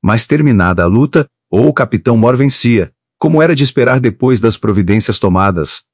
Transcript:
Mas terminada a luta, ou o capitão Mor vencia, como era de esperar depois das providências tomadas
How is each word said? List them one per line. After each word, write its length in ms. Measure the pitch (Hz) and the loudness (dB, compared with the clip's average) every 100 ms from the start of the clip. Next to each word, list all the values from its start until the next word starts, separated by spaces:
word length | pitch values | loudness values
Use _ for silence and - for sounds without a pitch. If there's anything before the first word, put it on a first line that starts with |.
Mas 240 | - 113 - | 0 0 0
terminada 560 | 151 151 107 90 90 | 0 2 2 0 0
a 40 | 87 | 0
luta, 420 | 107 147 165 139 _ _ | 0 0 0 -2 _ _
ou 200 | 92 147 | 0 0
o 40 | |
capitão 440 | 143 123 113 - 117 | 0 -4 -2 0 2
Mor 200 | 113 127 | 2 2
vencia, 560 | 139 131 120 113 85 _ _ _ | 0 0 0 0 -2 _ _ _
como 240 | 156 156 | -2 2
era 140 | 160 | 2
de 80 | 151 | 0
esperar 380 | 139 - 123 127 | -2 0 0 0
depois 400 | 123 98 127 123 | -2 -2 -2 0
das 160 | 113 - | 0 -2
providências 640 | 110 101 90 107 - 104 | -2 -2 0 0 0 -2
tomadas 640 | 98 90 98 87 73 - _ | 0 0 0 -2 -4 -6 _